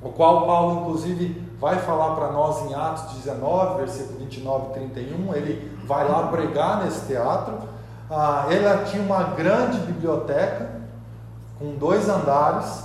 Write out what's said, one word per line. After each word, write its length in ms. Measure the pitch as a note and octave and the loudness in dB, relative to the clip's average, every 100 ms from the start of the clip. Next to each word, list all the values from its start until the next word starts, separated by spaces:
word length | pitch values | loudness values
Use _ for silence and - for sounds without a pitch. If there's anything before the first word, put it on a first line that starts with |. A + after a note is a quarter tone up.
o 60 | C3 | -10
qual 380 | A2 E3 E3+ E3+ | 6 6 8 6
Paulo, 340 | E3+ E3+ E3+ | 4 4 0
inclusive, 680 | E3+ D#3+ F3 F3 F3 - - - | -2 -4 -2 -2 -2 -4 -10 -2
vai 180 | D3 F#3 | 0 0
falar 360 | E3+ D#3+ D#3 | 0 2 2
pra 180 | D#3 D3 | 0 0
nós 380 | C#3+ D3+ D3+ C#3 | 2 2 0 -4
em 40 | |
Atos 400 | C#3 D#3 D#3 - - | -4 -4 -4 -8 -8
dezenove, 680 | C3+ C3 C#3+ F3+ F#3 - | -6 -4 0 2 2 0
versículo 360 | B2+ - - - | -4 -6 -8 -10
vinte 200 | - A#2+ | -10 -8
e 40 | |
nove 280 | C3 C3+ - | -2 -2 -2
e 20 | |
trinta 260 | C3 C3 A#2+ | -8 -8 -8
e 140 | B2 | -6
um. 220 | E3+ F#3+ | -4 -4
Ele 440 | D3 D3 - - - | -2 -4 -6 -8 -12
vai 240 | - C#3+ C#3+ | -4 0 2
lá 180 | D#3 E3 | 2 2
pregar 540 | D#3+ D3+ C#3+ E3+ G3+ | 0 0 0 2 2
nesse 240 | F3 C3 A2 | -2 -4 -4
teatro. 480 | B2+ B2 E3 - A2 - - - - - | 0 0 0 -2 -8 -10 -14 -14 -16 -6
Ah, 360 | D#3 D3+ C#3 D3 | 0 2 2 2
ela 320 | F#3+ G3+ F#3 | 4 4 4
tinha 180 | - G3+ | 2 -2
uma 180 | G3 F#3+ | 0 2
grande 560 | E3+ - E3 A3+ B3+ - | 0 2 4 4 4 0
biblioteca, 920 | E3+ F3 E3 D3 A#2 C#3+ F#3 - A#2 - - - - - - - - - | -2 -2 0 0 2 2 2 0 -6 -8 -12 -14 -16 -16 -16 -16 -16 -10
com 160 | D3 C#3 | -8 -2
dois 320 | D3 G3+ G3 | 2 4 4
andares 760 | F#3+ C#3+ C#3+ D3 - - - | 2 4 4 4 2 -4 -8